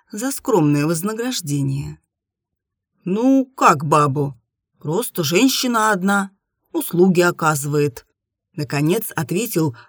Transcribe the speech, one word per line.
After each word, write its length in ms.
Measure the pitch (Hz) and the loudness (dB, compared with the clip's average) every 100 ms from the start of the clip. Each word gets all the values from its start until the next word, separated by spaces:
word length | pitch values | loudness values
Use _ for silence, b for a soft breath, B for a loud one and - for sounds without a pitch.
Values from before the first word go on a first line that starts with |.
| _ | _
за 200 | 208 262 | -6 -6
скромное 540 | - - 202 147 147 151 | -4 0 2 2 2 0
вознаграждение. 1120 | 165 202 220 247 247 156 143 139 139 151 151 _ _ _ _ _ _ _ _ _ _ | -2 -4 -4 -6 -6 -4 -4 -2 -4 -8 -14 _ _ _ _ _ _ _ _ _ _
"Ну, 420 | 170 202 254 269 254 | -6 0 4 4 2
как 400 | - 226 147 147 | 2 2 2 2
бабу? 540 | 151 147 143 143 - _ _ _ _ | 2 2 0 -4 -8 _ _ _ _
Просто 440 | 147 180 - - | -6 -4 -4 -4
женщина 680 | 143 175 262 - 254 233 214 | 0 2 2 2 -2 0 0
одна, 400 | 196 190 202 196 _ _ _ _ | 0 0 0 -2 _ _ _ _
услуги 500 | 330 - 165 190 170 | -8 -2 4 4 4
оказывает", 840 | 175 165 160 151 143 147 147 - - _ _ _ _ - | 2 2 -2 -2 -2 0 -2 -4 -18 _ _ _ _ -12
наконец 560 | 143 143 156 220 - - | -6 -2 0 0 -2 -6
ответил 600 | - 175 240 170 156 B | -4 -4 -2 -2 -2 B